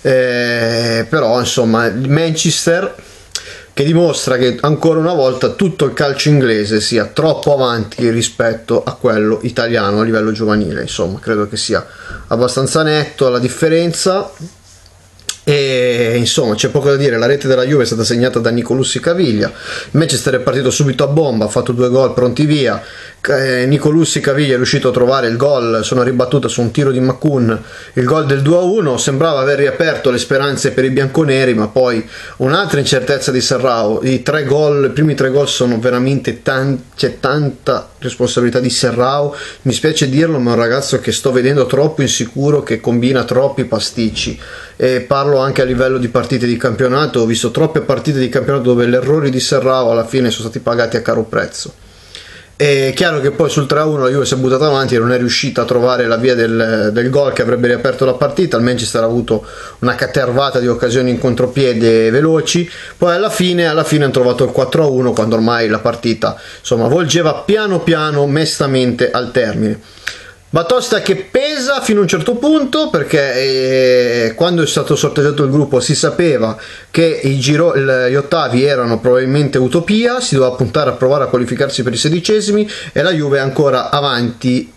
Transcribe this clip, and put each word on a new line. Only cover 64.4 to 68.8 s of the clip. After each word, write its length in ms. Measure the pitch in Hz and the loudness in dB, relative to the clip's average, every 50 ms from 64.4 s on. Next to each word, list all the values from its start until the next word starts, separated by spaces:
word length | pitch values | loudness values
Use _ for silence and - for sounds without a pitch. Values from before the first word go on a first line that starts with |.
| 135 | 0
il 80 | 120 | 0
quattro 320 | 120 143 131 127 - 160 160 | 2 0 -2 0 2 2 2
a 40 | 147 | 2
uno 240 | 135 127 127 123 | 2 2 0 0
quando 240 | 107 113 107 110 113 | 0 0 0 0 2
ormai 320 | 113 110 113 120 117 117 110 | 2 2 2 2 2 0 0
la 120 | 107 107 | 0 0
partita, 560 | - 117 117 - - 120 113 113 113 104 - - - - - - | 0 -2 -4 -2 -2 -2 -2 0 -2 -4 -4 -6 -14 -20 -20 -16
insomma, 280 | - - 127 113 113 113 | -4 -2 0 0 2 2
volgeva 460 | 143 170 180 151 - 170 170 156 143 139 - | 2 2 0 2 0 2 2 2 0 -2 0
piano 360 | - 202 214 214 202 190 170 | 0 0 2 2 0 -2 -2
piano, 440 | - - 165 156 156 156 147 143 143 | 0 0 0 0 0 -2 0 0 0
mestamente 840 | 143 139 156 160 156 - - 156 139 135 131 | 2 2 0 0 -2 -2 -2 -2 0 2 2